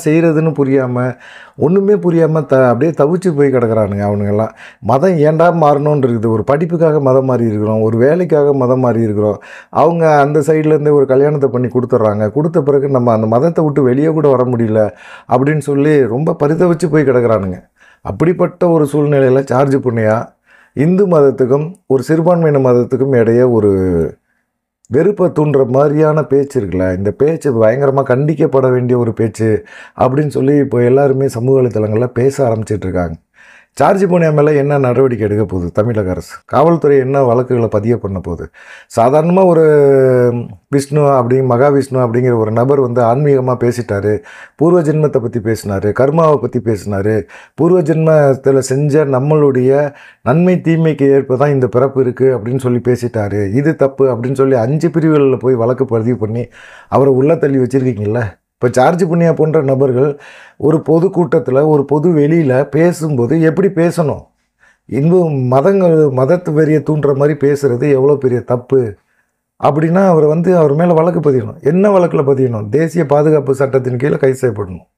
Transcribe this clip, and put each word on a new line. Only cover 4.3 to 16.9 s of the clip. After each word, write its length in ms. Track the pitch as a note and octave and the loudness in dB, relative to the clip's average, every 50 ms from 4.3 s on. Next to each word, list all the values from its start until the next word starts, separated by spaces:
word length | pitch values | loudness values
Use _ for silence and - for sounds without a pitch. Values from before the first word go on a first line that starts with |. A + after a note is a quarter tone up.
| G#2 G#2 A2 A2 - - - - - _ | -2 -2 -4 -4 -8 -14 -20 -20 -20 _
மதம் 360 | - - B2 C3+ D#3+ F#3+ F#3 | -4 -2 0 0 2 0 2
ஏன்டா 380 | D#3 C#3+ D3+ D#3 D#3 E3 F3 E3+ | 2 2 2 2 2 2 2 2
மாறணும்னு 520 | E3+ D#3 D3 D3 C#3+ D3 D3+ D3+ C#3+ B2+ | 2 2 2 2 2 0 0 0 0 0
இருக்குது? 200 | A#2+ A#2+ A2+ G#2 | 0 0 -2 -2
ஒரு 180 | A#2 A2 G#2+ G#2 | 0 -2 -2 0
படிப்புக்காக 560 | - C#3+ D3+ F3 D#3+ E3+ D#3 E3 D#3 D3+ D#3 | 0 -2 -2 -2 -2 -2 0 0 0 2 2
மதம் 240 | C#3 C3 C3 C3+ C3 | 2 2 2 2 2
மாறி 200 | C3 B2+ A#2 A#2 | 0 0 0 0
இருக்கிறோம், 380 | A2+ G#2 G#2 G#2+ G#2+ A2 A2 A2 | -2 -2 -2 -2 -2 0 0 0
ஒரு 160 | A2 A2+ A2+ | 0 0 2
வேலைக்காக 540 | B2 C#3 D#3+ F3+ F#3 D3 D#3 D3 C#3+ D3 C#3+ | 2 2 2 0 0 0 0 2 2 2 0
மதம் 280 | C3+ B2+ A#2+ C3 C3 | 0 0 0 0 0
மாறி 200 | B2+ B2 A2+ A2+ | 0 0 0 0
இருக்கிறோம். 380 | A#2 G#2+ G#2 G#2 G#2 G#2 G2+ - - - - - - _ | -2 -2 -2 -2 -2 -2 -2 -4 -10 -18 -20 -20 -20 _
அவங்க 500 | - - C#3 E3 E3+ E3+ E3 D#3+ D3+ D3 | 0 0 2 2 2 2 2 2 2 2
அந்த 200 | C#3 C#3+ D3 D#3 | 2 2 0 0
சைடுல 260 | C#3 D#3 D#3 D#3 D3+ | 0 2 0 0 2
இருந்தே 240 | D#3 D#3 D3 D3 D3+ | 2 0 2 2 2
ஒரு 160 | D3 D3 C3+ | 2 2 2
கல்யாணத்தை 440 | C3+ C3 C3+ C#3 D3+ D3+ D3 C3+ C3 | 2 2 2 2 2 2 0 -2 -2
பண்ணி 180 | A2+ B2 B2+ A#2 | -2 -2 -4 -2
கொடுத்துட்றாங்க. 640 | - B2+ B2 - C3 A#2 G#2+ G#2+ G2+ G#2+ A2 G#2 - | -2 -4 -2 0 0 0 0 0 0 -2 -2 -2 -2
கொடுத்த 300 | D3 D#3 E3+ E3 E3+ C#3+ | -2 -4 -2 -2 -2 0
பிறகு 260 | C#3+ C#3 C#3+ C3+ C#3+ | 0 0 0 0 0
நம்ம 240 | C3+ B2+ A#2+ A#2+ A2+ | -2 0 0 0 0
அந்த 140 | A2 A2 | 0 0
மதத்தை 380 | A2 A2+ A#2+ D3 E3+ E3 - D#3+ | 0 0 0 0 0 0 0 -2
விட்டு 180 | D3+ C#3 D3+ C#3 | 0 0 0 0
வெளியே 260 | B2 A#2+ C3+ D3+ D#3+ | 0 0 0 0 0
கூட 200 | D#3 D#3+ D3 D3 | 0 0 2 2
வர 160 | B2+ B2 B2 | 2 2 0
முடியல 460 | B2 B2+ A#2 A#2 G#2+ G#2+ A2 G#2+ G2+ - - - - - - - - | 0 -2 -2 -2 0 0 0 0 -2 -4 -10 -18 -20 -20 -20 -6 -2
அப்படின்னு 300 | A#2+ B2+ C3+ C#3+ D#3 D3+ | -2 0 0 0 -2 -2
சொல்லி 480 | C#3 D3 C#3+ C#3 C#3+ D#3 D3+ C#3+ C3 | -2 -2 -2 0 2 2 2 2 2
ரொம்ப 300 | G#2+ A2 C3 D#3+ E3+ E3 - C#3+ | 0 -2 -4 -4 -4 -2 -2 -2
பரிதவிச்சு 480 | D3 D#3+ E3 F3 F3 E3+ D#3 F#3 D#3+ | -2 0 0 0 0 0 0 -2 -2